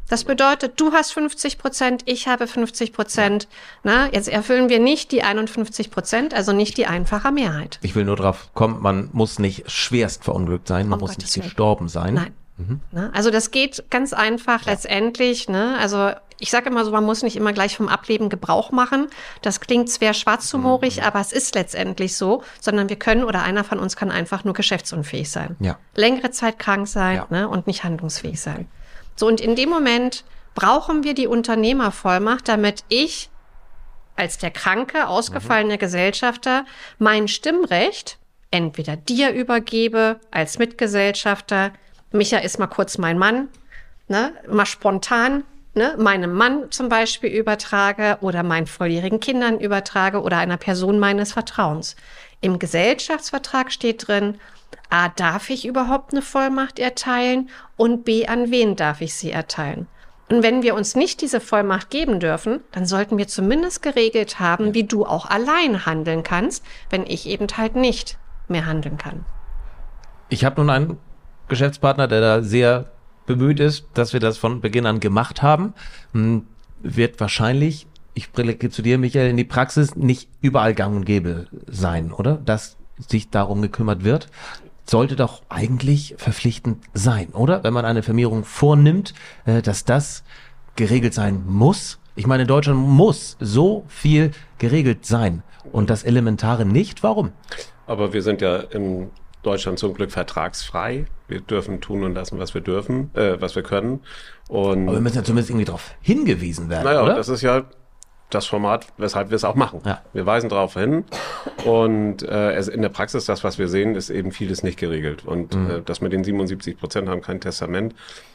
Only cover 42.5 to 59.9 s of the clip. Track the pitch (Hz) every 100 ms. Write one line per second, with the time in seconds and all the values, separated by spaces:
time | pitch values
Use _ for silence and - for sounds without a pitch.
42.5 | - 185 - 190 - 165 175 202 247 277
43.5 | - - - - - - 196 269 330 -
44.5 | 208 202 - 208 190 - 240 247 285 -
45.5 | - - 214 254 285 214 190 175 180 240
46.5 | 294 - - 247 226 226 - 233 220 220
47.5 | 208 - 202 202 208 208 208 190 175 175
48.5 | 165 165 - 175 170 185 220 269 254 240
49.5 | 226 208 202 196 196 190 202 180 170 175
50.5 | 175 - 180 185 208 202 202 208 233 220
51.5 | - 170 156 - - - - - - 185
52.5 | 180 170 170 208 302 - 311 - 277 -
53.5 | 262 254 - 233 226 - 202 208 208 -
54.5 | - - - - 175 175 180 170 190 -
55.5 | 262 233 254 247 269 - 277 269 269 269
56.5 | 269 269 - 254 254 254 247 247 254 262
57.5 | - - - 233 240 233 226 220 240 240
58.5 | 247 214 196 151 147 160 - 165 160 156
59.5 | - 147 165 175